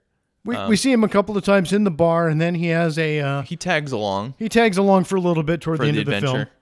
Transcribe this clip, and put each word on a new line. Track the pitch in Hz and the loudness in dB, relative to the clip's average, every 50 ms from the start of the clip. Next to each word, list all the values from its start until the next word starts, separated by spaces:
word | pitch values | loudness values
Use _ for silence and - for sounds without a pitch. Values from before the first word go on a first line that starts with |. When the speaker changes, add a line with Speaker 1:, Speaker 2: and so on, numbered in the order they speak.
| _ _ _ _ _ _ _ _ _ | _ _ _ _ _ _ _ _ _
Speaker 1:
We, | 208 240 | -6 -6
Speaker 2:
Um, | 226 196 214 | -4 0 0
Speaker 1:
we | 214 | 0
see | - - 269 262 | 0 2 2 2
him | 226 220 | 2 2
a | 196 | 2
couple | - 202 202 - 208 | 2 0 0 0 -4
of | 196 - | -4 0
times | 202 202 196 180 - 190 | 2 2 2 2 2 0
in | 208 214 | 0 0
the | 196 | 0
bar, | 156 139 170 170 165 170 170 165 | 0 2 2 2 2 2 2 0
and | 151 156 | 0 0
then | 165 170 175 | 0 0 -2
he | 165 175 | -2 -2
has | 170 165 165 170 165 151 165 | -2 0 0 0 0 -2 -2
a, | 160 156 151 151 | -2 -2 -2 -2
uh, | 143 139 139 143 127 | -2 -2 -4 -4 -6
Speaker 2:
he | - 170 | -8 -10
tags | 160 - 180 175 151 147 139 127 | -8 -4 -2 -2 -2 -2 -2 -4
along | 104 107 101 95 98 104 131 135 - | -4 -2 -2 -2 -2 -4 -6 -8 -8
Speaker 1:
he | 220 220 | -8 0
tags | - 233 233 220 175 | 2 2 4 4 2
along | 190 196 196 190 190 170 | 2 4 4 4 4 2
for | - 190 | 2 -2
a | 190 | 0
little | 175 175 170 160 156 | 0 0 0 0 0
bit | 147 170 - - | -2 -2 -2 -2
toward | 160 160 147 | -4 -2 0
Speaker 2:
for | - | 0
Speaker 1:
the | 147 | 0
end | 120 | 0
Speaker 2:
the | 110 104 | 0 0
Speaker 1:
of | - | 0
the | 107 101 | 0 0
film. | 143 135 131 131 | 0 0 0 -2
Speaker 2:
adventure. | 107 - _ _ | -4 -6 _ _